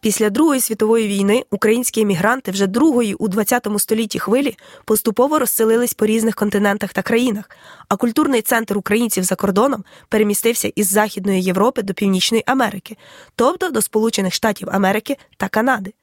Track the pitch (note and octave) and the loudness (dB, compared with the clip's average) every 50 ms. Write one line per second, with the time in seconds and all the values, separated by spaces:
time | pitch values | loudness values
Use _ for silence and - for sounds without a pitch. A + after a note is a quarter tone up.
0 | - A3 G3 - A3 G#3+ G3 A#3 D#4 D#4+ C#4 C4 A#3+ - A3+ - A3 G#3+ A3+ A#3 | 0 -2 0 2 0 0 2 2 2 4 2 0 -2 -4 -2 -2 2 2 2 2
1 | A3+ G#3 G3+ G3 G3 G3 G#3+ B3+ - _ - G3+ - G#3 A3 A#3+ B3 - - A3 | 2 0 0 0 2 2 2 0 0 _ -6 -2 2 2 2 2 0 -2 0 0
2 | A3 G3+ G3 D#3+ F3+ G#3+ B3 C4 - - F#3 G3 G3 F#3+ F#3+ A#3 D4 D#4+ C4+ B3 | 0 2 0 0 2 0 0 0 -4 -6 -2 -2 -2 0 2 4 4 4 4 2
3 | A#3 G#3 F#3 - G#3 A3 F3+ A3 G#3 - B3 A#3+ - G#3 G#3 G3+ - - A3 A3 | 0 0 -2 -4 -4 -2 0 -2 0 0 0 -2 0 -2 -4 -4 -2 -2 0 -2
4 | A3+ G#3 - - - F#3 G#3+ C4 C#4+ C4+ G#3+ _ - - - - _ - G#3+ G#3+ | -2 -2 -4 -6 -2 0 0 0 0 -2 -6 _ -20 -20 -20 -20 _ -2 -2 0
5 | - A#3 G3+ - B3 C#4+ D4+ D4+ B3+ A3 - - A3+ A3 A3+ A#3 B3 A#3+ - - | 0 -2 2 2 2 2 2 0 0 0 0 0 2 2 4 2 0 -2 -2 -2
6 | G#3+ G#3+ A3 A3+ A3 A3+ G#3+ - G#3+ G#3 - G3+ G3+ G3+ G3 G#3 - F#3+ - - | 0 0 2 2 0 0 0 -2 -4 -2 0 0 0 0 0 -2 -6 -6 -6 -6
7 | F#3+ - A#3 A3+ B3 B3+ G#3 G#3 G3+ _ - - - - - - - _ - - | -4 0 0 0 2 0 -2 -4 -8 _ -20 -20 -20 -20 -20 -20 -6 _ -2 0
8 | - A#3+ A3 - D#4 E4 C4+ A3+ G#3+ - B3 A3+ A3+ - G3 G3+ - - G#3 A3+ | 0 0 2 2 2 2 2 0 2 2 0 0 0 -2 -4 -4 0 0 0 2
9 | A#3+ A3 - - F#3 F#3 F#3+ - - G3 F#3 G3+ A3+ C#4+ C4 G#3+ F#3+ _ - - | 2 0 0 -2 -2 -2 -2 0 0 0 2 2 2 2 0 -2 -8 _ -20 -20
10 | - _ - G#3+ A3 G#3 G3+ - - A3+ A#3+ - - G3+ - - G#3+ F#3 F#3 G#3+ | -8 _ 0 2 2 2 0 0 0 0 -2 0 -4 -4 -2 -2 -2 0 2 2
11 | G#3+ G#3+ - G#3 F#3 G3+ F#3+ F#3 F3+ F#3 F3+ F#3+ G3+ A3+ G#3+ - G3+ G3 F3+ - | 0 0 -2 -6 -4 -2 0 0 0 0 0 2 2 2 0 -2 -6 -6 -4 -2
12 | G#3 G3 F#3+ F#3 - - A3+ A3+ - - C4 C4+ B3 G3+ - F#3+ _ - G#3 _ | 0 0 0 0 0 0 0 0 0 0 0 0 0 -2 -4 -8 _ -16 -20 _
13 | - - - - - _ _ - A#3 C4 F4 F4+ F#4+ F4+ C4+ A3+ G#3 - - G#3+ | -20 -20 -20 -20 -20 _ _ 0 0 0 0 0 -4 -4 -2 -4 -4 -2 -2 0
14 | A3 A3+ - - G3 F#3 - - - A3 G3+ - - - - G3 G3 F#3 G3+ A3 | 0 0 0 -2 -4 -2 -4 -2 -2 -2 -2 -2 -6 -4 -2 0 0 0 0 -2
15 | - - C#4 - - _ _ _ - F#3+ - G#3+ A3+ C4+ C4 G#3+ F#3+ G3 - _ | -4 -6 -8 -8 -8 _ _ _ -8 -4 -2 0 0 0 0 -2 -4 -12 -16 _